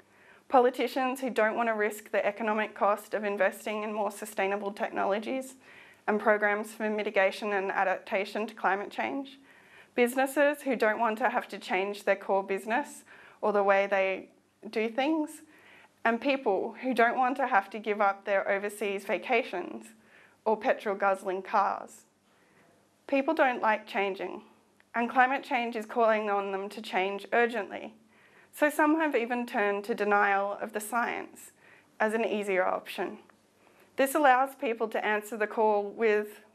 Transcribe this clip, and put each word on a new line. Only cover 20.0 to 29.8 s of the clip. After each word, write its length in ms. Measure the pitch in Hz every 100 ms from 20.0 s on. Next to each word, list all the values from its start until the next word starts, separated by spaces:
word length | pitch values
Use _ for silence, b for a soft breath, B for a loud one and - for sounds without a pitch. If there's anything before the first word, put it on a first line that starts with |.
| b b b b -
or 120 | 214
petrol-guzzling 840 | 233 - 214 196 196 196 196 190
cars. 640 | 185 208 139 104 - - _ _ b b b b b b b _ -
People 260 | 269 277
don't 280 | 320 269 240
like 260 | 220 214 -
changing, 560 | - 196 190 175 - b b b _ _
and 160 | 226 240
climate 340 | 254 254 277
change 320 | - 254 233 233
is 100 | 214
calling 440 | 247 220 214 214
on 220 | 202 196
them 180 | 190 202
to 120 | 226
change 440 | 220 190 190 202 -
urgently. 640 | 233 233 233 185 - 220 - b b b b b -
So 140 | 302
some 300 | 302 302 320
have 160 | 311 262
even 320 | 233 247 240
turned 360 | 240 202 202